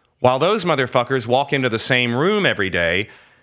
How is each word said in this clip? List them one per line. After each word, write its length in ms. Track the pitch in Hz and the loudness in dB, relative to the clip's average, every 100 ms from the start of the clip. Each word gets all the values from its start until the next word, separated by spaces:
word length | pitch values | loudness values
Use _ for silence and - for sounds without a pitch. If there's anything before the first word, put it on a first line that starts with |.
| _ _ | _ _
while 180 | 123 131 | 0 2
those 260 | 165 220 | 2 0
motherfuckers 640 | 175 147 127 127 120 135 117 | 0 0 0 0 0 -2 0
walk 260 | 123 139 | -2 0
into 160 | 139 131 | -2 0
the 100 | 110 | -2
same 360 | - 127 123 | 0 0 0
room 300 | 120 170 208 | 0 0 0
every 260 | 170 107 95 | 0 0 -2
day 380 | 87 85 90 104 - - _ | 0 0 0 -4 -10 -20 _